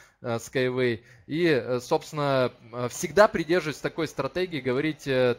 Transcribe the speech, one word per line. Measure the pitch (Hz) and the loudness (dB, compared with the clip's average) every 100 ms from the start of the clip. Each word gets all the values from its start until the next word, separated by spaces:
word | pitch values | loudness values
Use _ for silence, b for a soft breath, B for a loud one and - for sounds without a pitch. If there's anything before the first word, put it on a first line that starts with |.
| B B | B B
э, | 123 117 | -6 -6
Skyway. | - 135 127 127 127 113 B B - | -4 -2 0 0 0 -2 B B -8
И, | 151 175 | 0 2
э, | 135 113 123 | 2 0 -4
собственно, | - 156 - 156 143 135 123 - 117 | 0 -2 -2 -4 0 2 0 -2 -14
э, | 117 123 | -6 -6
всегда | - 175 151 220 | -4 0 6 6
придерживаюсь | 208 165 180 156 135 | 4 0 0 0 -6
такой | 147 - 156 | -6 -4 -6
стратегии | - 135 180 185 156 | -4 -4 -4 -4 -4
говорить, | 127 127 156 156 143 | -2 0 0 -4 -2
э, | 127 123 | 2 4